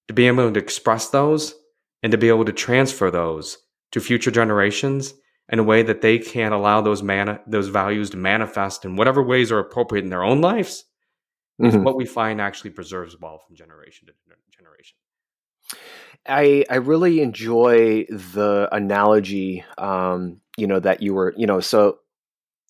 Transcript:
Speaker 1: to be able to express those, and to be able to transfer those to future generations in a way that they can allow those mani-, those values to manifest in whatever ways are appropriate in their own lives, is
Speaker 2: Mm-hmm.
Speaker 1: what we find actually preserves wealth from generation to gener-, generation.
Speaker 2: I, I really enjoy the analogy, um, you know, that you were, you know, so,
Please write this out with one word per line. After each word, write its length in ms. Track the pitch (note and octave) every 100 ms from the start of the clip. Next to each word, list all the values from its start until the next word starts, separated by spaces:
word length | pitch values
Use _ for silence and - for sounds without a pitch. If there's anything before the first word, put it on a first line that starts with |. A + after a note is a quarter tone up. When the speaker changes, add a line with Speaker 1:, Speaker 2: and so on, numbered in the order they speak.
| -
Speaker 1:
to 40 |
be 140 | A2+ B2
able 240 | B2 A#2
to 80 | G#2
express 500 | - - - A2+ -
those, 460 | C#3 C#3+ D#3 D3+ - _ _ _ _
and 80 | A2+
to 80 | G#2+
be 100 | A#2
able 160 | A2+ A2
to 80 |
transfer 560 | G#2 - B2 C3 - F#2+
those 480 | F2 E2 D#2+ D#2 - _ _ _
to 80 | A#2
future 300 | - A#2+ B2+
generations 880 | A2+ A2 G#2 G2+ G2+ C#3 C#3 C3+ - _ _ -
in 60 | A2+
a 60 |
way 180 | A2 A2
that 200 | A2+ G#2
they 180 | A2 A#2
can 320 | A2+ A#2 A2
allow 300 | G#2 G2+ G#2+
those 200 | G#2+ G2+
mani-, 380 | G2+ G2 G2+ G#2 -
those 220 | G#2+ G2
values 420 | G2+ G2 G#2+ G2+
to 60 | F#2+
manifest 680 | F#2 G#2+ G#2+ - G2 - F#2+
in 100 | F#2
whatever 280 | A#2+ C3+
ways 280 | B2+ B2+ A#2
are 60 | A2
appropriate 460 | F#2 B2 A#2 G#2
in 80 | F#2
their 120 | F2+
own 180 | F#2+ C#3
lives, 420 | E3+ A3+ F3+ - - _ _ _ _ _ _ -
is 140 | A#2+
Speaker 2:
Mm-hmm. 100 | A2
Speaker 1:
what 120 | C3 C3
we 100 | A#2+
find 340 | A#2+ A2 G#2+
actually 320 | G2+ - G#2
preserves 460 | F2 F2 F#2 E2+ E2+
wealth 220 | E2 D#2+ _
from 80 | E2
generation 520 | D#2+ D#2 D2 _ E2
to 60 |
gener-, 420 | _ _ _ _ _
generation. 420 | E2+ D2+ _ _ _ _ _ _ _ _ - - - - - _ -
Speaker 2:
I, 380 | C#3 C#3+ C#3 C3+
I 60 | B2+
really 460 | B2+ D#3+ F3+ D#3+
enjoy 840 | C3+ G#2+ A2+ A#2 A#2+ A#2 A2+ A2 -
the 600 | G#2+ F2+ F#2+ G#2 G2+ G2+
analogy, 920 | G#2 G2+ G2+ G#2 G#2+ F#2+ G2 F#2+ F2+ - -
um, 640 | G2 F#2+ F#2 F2+ F2+ F2 _ -
you 100 | G#2
know, 120 | F#2+
that 220 | F#2+ F#2+
you 140 | G2+ F#2+
were, 180 | F#2 G#2
you 120 | A2
know, 120 | F#2+
so, 380 | - A2 G#2 - _ _ _ _ _ _ _